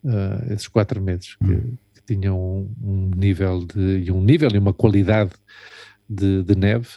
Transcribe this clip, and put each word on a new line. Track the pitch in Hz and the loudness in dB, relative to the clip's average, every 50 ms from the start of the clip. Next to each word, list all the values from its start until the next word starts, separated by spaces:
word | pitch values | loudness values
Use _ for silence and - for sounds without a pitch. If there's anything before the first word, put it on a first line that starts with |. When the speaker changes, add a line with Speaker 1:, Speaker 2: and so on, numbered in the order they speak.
| - | -2
Speaker 1:
Eh, | 143 117 101 98 98 101 101 120 123 107 | -2 -2 0 -2 -2 -4 -6 -6 -6 -6
esses | 107 - - | -8 -8 -2
quatro | _ 113 104 - 101 98 | _ 0 0 0 -2 -4
meses | 98 92 90 87 90 - - | -4 -4 -4 -4 -6 -12 -6
que, | _ - 95 | _ 0 0
Speaker 2:
Hum. | 90 82 - 123 120 123 _ _ _ | 0 0 -2 -6 -10 -12 _ _ _
Speaker 1:
que | _ _ - 117 | _ _ -6 -4
tinham | 98 95 98 98 92 | -2 -2 -2 -2 -2
um, | 92 92 92 98 98 98 110 113 113 | -4 -4 -4 -6 -6 -8 -10 -10 -6
um | 104 98 95 95 95 92 | -4 -2 -2 -2 -2 -2
nível | 92 98 101 95 87 95 92 90 90 87 | 0 0 0 0 0 0 -2 -2 -2 -6
de, | 82 - 101 95 95 95 95 90 | -6 -4 -2 0 0 0 0 0
e | 87 95 | -2 0
um | 92 95 | 2 4
nível | 107 147 170 151 127 104 | 4 4 4 4 2 2
e | 101 | 2
uma | 101 98 95 | 2 2 0
qualidade | - - 113 101 101 98 90 107 107 107 90 - _ _ _ - - - - - - - - _ _ _ _ | 4 4 4 4 4 2 4 2 2 2 -2 -4 _ _ _ -20 -20 -20 -20 -20 -20 -20 -20 _ _ _ _
de, | 110 98 98 98 98 95 92 | -6 -2 0 0 0 0 2
de | 90 101 | 2 2
neve | 95 98 101 110 117 120 - - | 4 4 0 0 0 -4 -8 -16